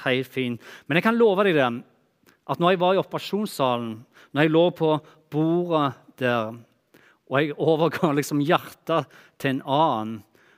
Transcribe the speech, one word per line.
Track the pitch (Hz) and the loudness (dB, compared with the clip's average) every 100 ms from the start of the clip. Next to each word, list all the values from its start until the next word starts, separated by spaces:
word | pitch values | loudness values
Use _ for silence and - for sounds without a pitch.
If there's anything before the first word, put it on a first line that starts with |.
helt | 143 127 131 | -4 -2 -4
fint. | - 127 120 - - - | -6 -6 -6 -12 -16 -4
Men | 156 | 0
jeg | 220 | 2
kan | 226 | 4
love | 226 190 202 | 4 4 2
deg | 156 | 2
det, | 127 117 - _ _ _ _ _ - | 2 -2 -10 _ _ _ _ _ -8
at | 139 | -2
når | 170 | 0
jeg | 185 | 2
var | 180 190 | 2 0
i | |
operasjonssalen, | - 160 - 196 214 - 131 120 117 110 123 _ - | -2 -6 -6 -6 -4 -2 0 0 -4 -10 -16 _ -6
når | 139 160 | 0 2
jeg | 160 | 4
lå | 175 | 2
på | 170 160 151 - - _ | 2 0 -2 -4 -20 _
bordet | 147 160 175 175 160 143 120 - - | -2 0 0 0 0 -2 -4 -16 -4
der, | 127 120 110 117 117 _ _ _ _ _ - | -2 0 -4 -8 -20 _ _ _ _ _ -4
og | 135 | -2
jeg | 147 147 | 0 0
overga | 156 160 160 - 175 143 | 0 2 2 0 0 0
liksom | 139 147 | -2 -2
hjertet | 143 175 - - - 160 143 - - - | 2 0 0 -12 -2 -2 -2 -10 -20 -6
til | 139 | -4
en | 135 | -4
annen, | 143 139 160 117 107 110 - _ _ | -2 2 2 0 -4 -10 -14 _ _